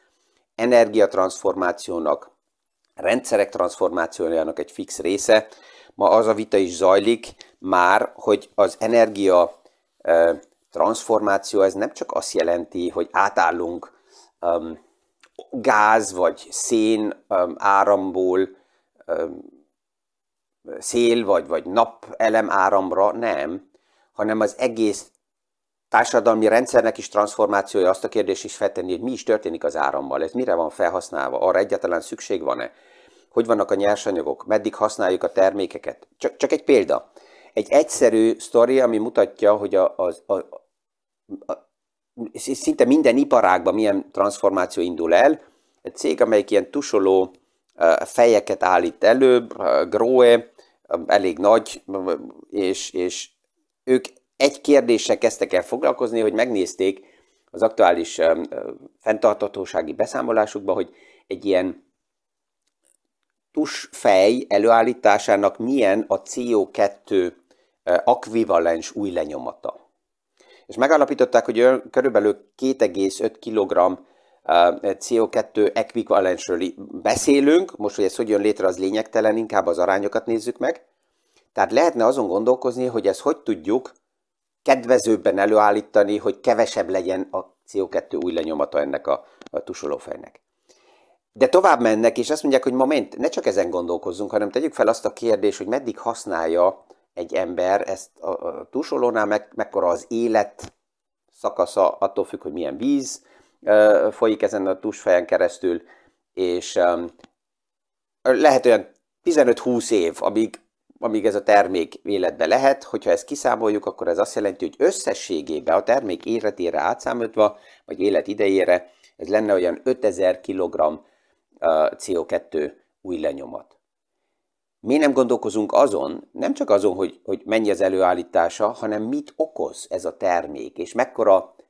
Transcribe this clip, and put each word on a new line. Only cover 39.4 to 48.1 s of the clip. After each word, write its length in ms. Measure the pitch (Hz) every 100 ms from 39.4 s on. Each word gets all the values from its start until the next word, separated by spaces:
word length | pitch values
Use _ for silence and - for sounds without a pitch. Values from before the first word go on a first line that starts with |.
| 104 104
hogy 180 | 101
a, 200 | 95 92 -
az, 260 | 90 - -
a, 80 |
a, 280 | 95 - - _ _ _ _ _ _ _ 95 -
a, 240 | - _ _ _ _ _ - 113
szinte 500 | 120 - 135 - 151
minden 320 | 123 151 131 123
iparágban 580 | 139 131 92 92 92
milyen 360 | 101 107 98 -
transformáció 720 | - 101 - 98 95 90 -
indul 320 | 87 82 82
el. 260 | 90 139 151 _ _ _ _
Egy 140 | - -
cég, 240 | 151 -
amelyik 300 | 110 107 98
ilyen 200 | 101 92
tusoló, 640 | 143 - 107 95 95 90 _ _ _ _ -
ö, 160 | 82 78
fejeket 580 | -